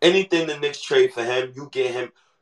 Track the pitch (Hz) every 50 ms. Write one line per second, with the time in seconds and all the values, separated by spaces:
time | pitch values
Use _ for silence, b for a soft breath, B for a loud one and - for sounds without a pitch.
0 | 160 175 190 196 190 - 170 165 160 156 147 147 147 143 135 - - - 143 131
1 | 127 123 - 120 113 120 127 131 127 127 127 139 143 - - 131 127 127 123 127
2 | 123 - _ _ _ _ _ _